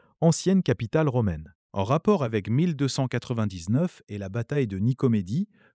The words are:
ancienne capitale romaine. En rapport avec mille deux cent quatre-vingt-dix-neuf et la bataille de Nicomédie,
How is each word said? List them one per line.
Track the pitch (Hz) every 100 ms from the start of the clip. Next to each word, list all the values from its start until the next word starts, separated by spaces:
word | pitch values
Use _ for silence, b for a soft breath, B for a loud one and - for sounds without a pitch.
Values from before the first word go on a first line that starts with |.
| _ _
ancienne | 165 156 185 190
capitale | - - 117 160 151
romaine. | 123 104 78 78 _ _
En | 101
rapport | 98 151 214 196
avec | 123 110 101
mille | 123 180 139
deux | 139
cent | - 131
quatre-vingt-dix-neuf | 123 - 117 104 92 85 127 180 - -
et | 104
la | 95
bataille | 113 117 147 120
de | 95
Nicomédie, | 113 131 131 107 87 139 208 b b